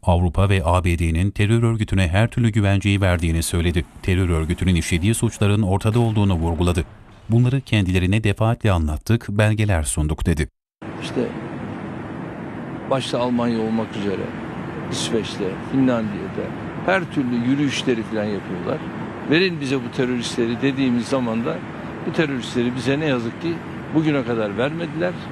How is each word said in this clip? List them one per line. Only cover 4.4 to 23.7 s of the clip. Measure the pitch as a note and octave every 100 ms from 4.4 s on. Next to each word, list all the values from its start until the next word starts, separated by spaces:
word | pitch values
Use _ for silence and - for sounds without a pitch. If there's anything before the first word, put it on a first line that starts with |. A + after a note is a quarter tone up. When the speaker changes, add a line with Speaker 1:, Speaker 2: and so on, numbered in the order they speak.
| D#2+ F2 E2 F2
Speaker 1:
işlediği | D2+ F2+ F#2
suçların | A2+ A#2 - G#2 G#2
ortada | G2+ F#2+ A2 A2
olduğunu | A#2 G#2+ G2+
vurguladı. | F2+ E2 D#2+ F2 E2 E2 - - - -
"Bunları | A#2 B2 C3+
kendilerine | - A2 F#2 F#2 F2+ G#2+
defaatle | G#2+ G2 A2 A#2 A2
anlattık, | F2+ D#2 D2+ - A#2 -
belgeler | G#2 G#2+ G#2+ G#2 F2+
sunduk." | D2 - D2+ D#2+ -
dedi. | D#2 D2 _ _ _ - -
Speaker 2:
İşte | - - B2 - - - - - - - - - - - - - - - -
başta | C3+ B2 C3
Almanya | B2 B2 A#2+ A#2
olmak | A2 A2+ G#2+ A2+
üzere | G2+ F#2+ G2 - - - - - -
İsveç'te, | - - A#2 G2 - G2 F#2+ -
Finlandiya'da | C3+ C3 A#2+ A2 G2 F#2+ - - - - - -
her | F#3+ E3
türlü | - B2+ A#2+
yürüyüşleri | A#2 C#3 C#3+ - - A#2
falan | G2+ A2
yapıyorlar. | G#2 G2+ - F2+ F2 - - - - - -
"Verin | D3+ F#3+ E3
bize | C#3 C3+
bu | A#2+ -
teröristleri." | B2+ B2 A2+ - A#2 A#2+
dediğimiz | C3+ C3+ C3 A#2+ G#2+
zaman | C3+ B2 A2+ B2
da | - - - - - -
bu |
teröristleri | E3 D#3 C3+ A2 B2+ A#2+ B2+
bize | A#2+ C#3
ne | D#3
yazık | B2+ A#2 -
ki | E3 E3 -